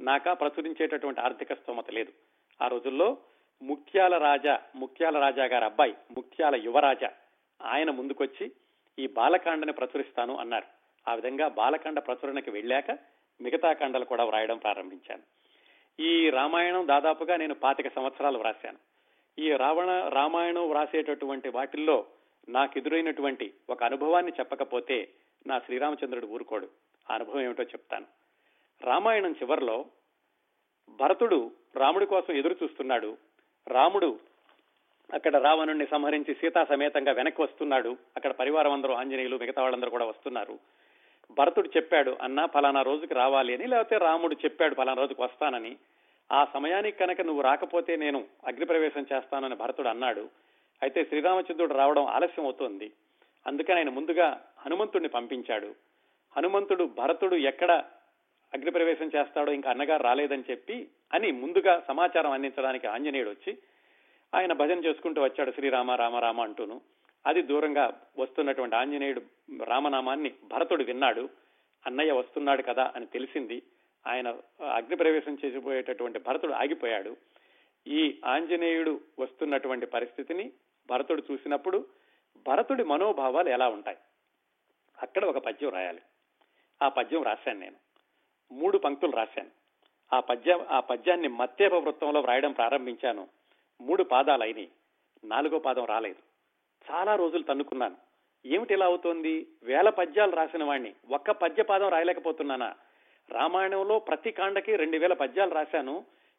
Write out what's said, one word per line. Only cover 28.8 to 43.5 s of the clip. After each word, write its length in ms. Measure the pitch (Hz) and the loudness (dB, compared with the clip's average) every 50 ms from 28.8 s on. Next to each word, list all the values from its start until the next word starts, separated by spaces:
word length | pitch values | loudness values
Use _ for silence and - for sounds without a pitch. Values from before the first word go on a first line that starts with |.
| - | -2
రామాయణం 500 | 123 123 160 196 220 226 214 196 180 151 | 0 0 2 2 2 2 2 2 0 -2
చివర్లో 520 | - 143 123 151 143 139 120 110 120 139 - _ _ _ _ _ _ _ _ _ _ _ _ _ _ _ _ _ _ _ - | -4 -2 -2 0 0 0 -2 -2 -4 -6 -8 _ _ _ _ _ _ _ _ _ _ _ _ _ _ _ _ _ _ _ -20
భరతుడు 640 | 120 104 131 151 185 185 - 233 190 147 117 113 - - _ _ _ | -4 0 2 2 4 4 4 4 4 4 2 0 -8 -16 _ _ _
రాముడి 300 | 135 135 139 160 190 202 | 2 4 4 6 4 2
కోసం 280 | 196 202 190 175 - 170 | 4 2 0 0 0 -2
ఎదురు 220 | 139 139 165 175 - 170 | 0 0 0 0 0 -4
చూస్తున్నాడు. 540 | 147 - - - 127 131 117 107 107 110 - _ _ _ _ _ _ _ _ _ - | -6 -6 -8 -4 -2 -2 -2 -2 -4 -10 -10 _ _ _ _ _ _ _ _ _ -2
రాముడు 520 | 127 127 139 170 196 202 180 160 113 - - _ _ _ _ _ _ _ _ _ _ _ _ _ _ _ _ _ - | 4 6 6 6 6 4 2 2 0 -2 -10 _ _ _ _ _ _ _ _ _ _ _ _ _ _ _ _ _ -8
అక్కడ 220 | 151 - 160 143 | -2 0 4 4
రావణుణ్ణి 500 | 143 131 143 156 160 156 151 156 151 147 | 6 6 6 4 4 2 0 0 -2 -2
సంహరించి 480 | 139 151 147 147 143 156 151 147 - 143 | 0 0 0 0 0 0 -2 -2 -4 -6
సీతా 300 | - - 165 165 175 160 | -2 -2 0 2 2 2
సమేతంగా 480 | - 147 135 143 147 143 147 135 143 131 | 4 2 2 2 0 0 0 2 2 2
వెనక్కి 300 | 113 127 160 - - 160 | 2 0 -2 0 0 -2
వస్తున్నాడు. 540 | 135 - - 160 151 139 131 117 117 123 - - _ _ | -2 -2 -4 -2 0 2 2 0 0 -6 -8 -12 _ _
అక్కడ 160 | - - 139 127 | -6 -4 -4 -2
పరివారం 400 | - 127 135 151 156 151 147 143 | -2 -2 0 2 4 4 4 2
అందరూ, 220 | 139 139 135 131 | 0 0 -2 -2
ఆంజనేయులు, 420 | 120 131 139 135 131 127 127 127 | -2 -2 -4 -4 -4 -4 -4 -4
మిగతా 260 | 127 120 120 127 - 131 | -4 -6 -6 -2 0 0
వాళ్ళందరూ 280 | 131 127 123 123 120 | 0 0 -2 -4 -4
కూడా 140 | 117 123 117 | -2 -2 -2
వస్తున్నారు. 540 | 113 107 - _ 143 127 120 101 104 110 107 _ _ _ _ _ _ _ _ _ _ _ _ _ _ | -2 -4 -8 _ -8 -6 -6 -8 -8 -10 -16 _ _ _ _ _ _ _ _ _ _ _ _ _ _
భరతుడు 380 | 117 127 139 165 170 220 190 165 - | 2 4 4 4 4 2 0 2 2
చెప్పాడు, 400 | 165 160 - 175 156 139 131 127 - | 0 0 4 4 4 4 4 0 -4
"అన్నా, 260 | - 131 135 139 156 | -4 -4 -2 0 -2
ఫలానా 360 | 170 - 147 143 143 139 139 135 | 2 2 4 4 4 4 4 2
రోజుకి 320 | 127 139 151 156 156 156 | 2 0 -2 -2 -4 0
రావాలి" 400 | 131 123 135 135 135 131 123 | 2 2 4 4 4 2 2